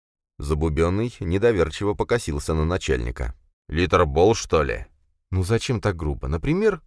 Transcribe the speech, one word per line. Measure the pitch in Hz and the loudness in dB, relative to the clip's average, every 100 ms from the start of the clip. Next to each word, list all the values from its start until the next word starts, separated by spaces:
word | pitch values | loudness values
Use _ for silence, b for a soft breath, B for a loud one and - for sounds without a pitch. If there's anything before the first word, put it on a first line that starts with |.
| _ _ _ - | _ _ _ -10
Забубённый | 71 76 80 76 85 98 120 - | -4 0 0 2 2 0 -4 -6
недоверчиво | 87 95 117 101 78 - 101 | -2 2 4 4 2 0 -2
покосился | 104 107 120 - 71 - | -2 0 -2 -2 -6 -2
на | 80 | 0
начальника. | 80 92 - 62 58 - - - _ _ - | 0 0 -2 -2 -4 -6 -8 -10 _ _ -6
«Литербол, | 78 90 90 78 71 98 | -2 2 4 4 4 4
что | 113 - 80 | 4 0 0
ли?» | 67 52 - _ _ _ - | 0 -4 -10 _ _ _ -6
«Ну | 92 | -4
зачем | 92 113 - 110 | 0 -2 -2 -2
так | 104 82 | -2 -2
грубо? | 76 67 69 | -4 -4 -4
Например, | 78 - 180 220 175 | -4 -2 0 0 0